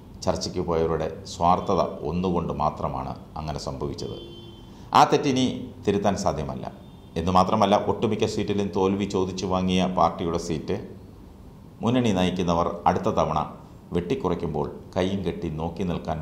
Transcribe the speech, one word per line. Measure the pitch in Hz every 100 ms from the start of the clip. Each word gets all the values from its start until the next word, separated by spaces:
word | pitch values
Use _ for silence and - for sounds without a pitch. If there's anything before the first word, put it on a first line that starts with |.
| - - 92
ചർച്ചയ്ക്ക് | 87 90 90 82
പോയവരുടെ | 82 82 80 80 - -
സ്വാർത്ഥത | - 85 92 92 87 71 - 71
ഒന്നുകൊണ്ട് | 87 92 85 76 71
മാത്രമാണ് | 76 80 82 67 67 - - -
അങ്ങനെ | 78 73 76
സംഭവിച്ചത്. | 67 71 67 71 - - - - - - - - -
ആ | 147
തെറ്റിനി | - 147 127 123 - - - 104
തിരുത്താൻ | 101 101 92 95
സാധ്യമല്ല. | 78 69 65 57 - - - - 82
എന്നുമാത്രമല്ല, | 82 92 92 107 98 101 -
ഒട്ടുമിക്ക | 98 113 107 110
സീറ്റിലും | - 98 101 101 98
തോൽവി | 95 101 98
ചോദിച്ചു | 98 92 92 98
വാങ്ങിയ | 92 92 92 90 85
പാർട്ടിയുടെ | 82 - 85 85 -
സീറ്റ് | 76 - 98 - - - - - - - - - -
മുന്നണി | 113 127 117 92
നയിക്കുന്നവർ | 90 90 87 85 85 - 85
അടുത്ത | 90 110 85
തവണ | 78 78 73 - - - - 85
വെട്ടിക്കുറയ്ക്കുമ്പോൾ | 85 - 87 85 82 73 67 - - 95
കൈയും | 92 95 87
കെട്ടി | - 85 76
നോക്കി | 82 92 90
നിൽക്കാൻ | 78 - 80